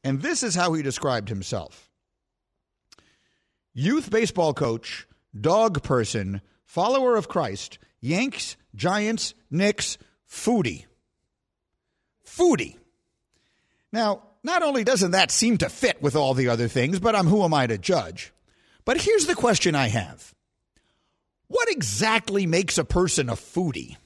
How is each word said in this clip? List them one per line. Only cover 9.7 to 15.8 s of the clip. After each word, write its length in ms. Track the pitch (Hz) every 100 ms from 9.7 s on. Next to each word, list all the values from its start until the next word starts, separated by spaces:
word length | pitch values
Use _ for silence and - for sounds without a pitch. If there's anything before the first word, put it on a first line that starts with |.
| - - - _ _ _
foodie. 600 | - - 240 123 76 - _ _ _ _ _ _ _ _ _ _ _ _ _
Foodie. 520 | - - 349 202 101 - _ _ _ _ _ _ _ _ _ _ _
Now, 300 | 220 214 196 - _
not 200 | 269 349
only 200 | 311 269
doesn't 280 | 214 247 185
that 200 | 190 175
seem 280 | - 226 226
to 100 | 147
fit 320 | -